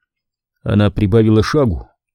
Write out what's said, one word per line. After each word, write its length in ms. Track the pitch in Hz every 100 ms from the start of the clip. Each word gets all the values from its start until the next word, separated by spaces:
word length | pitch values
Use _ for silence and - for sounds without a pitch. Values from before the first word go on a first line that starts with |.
| _ _ _ _ _ _
Она 260 | - 104 104
прибавила 540 | - 104 113 110 110
шагу. 440 | 104 156 123 76 - _ _